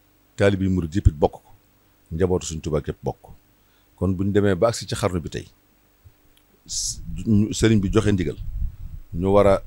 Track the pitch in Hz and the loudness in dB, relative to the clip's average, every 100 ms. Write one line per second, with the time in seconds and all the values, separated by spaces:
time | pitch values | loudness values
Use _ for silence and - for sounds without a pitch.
0 | _ _ _ - 101 98 95 92 82 95 | _ _ _ 0 2 2 2 0 0 0
1 | - 73 95 - _ - _ _ _ _ | 2 4 0 0 _ -20 _ _ _ _
2 | _ 82 92 90 - 80 80 73 71 - | _ 0 0 0 -4 -8 -4 -4 -4 -8
3 | 67 - - - _ _ _ _ _ _ | -8 -10 -16 -20 _ _ _ _ _ _
4 | 92 92 98 101 101 90 113 - 104 - | -2 0 0 2 2 2 0 0 -8 -4
5 | 101 90 71 - - _ _ _ _ _ | -2 -2 -6 -10 -14 _ _ _ _ _
6 | - _ _ _ _ _ - - - - | -20 _ _ _ _ _ -12 -8 -8 -8
7 | - - - 104 107 - 110 110 95 95 | -10 -6 0 2 2 0 2 2 2 0
8 | 104 101 76 60 - - - - - - | 2 0 -2 -6 -10 -6 -6 -8 -16 -16
9 | - 82 95 101 98 98 | -10 -4 4 6 6 4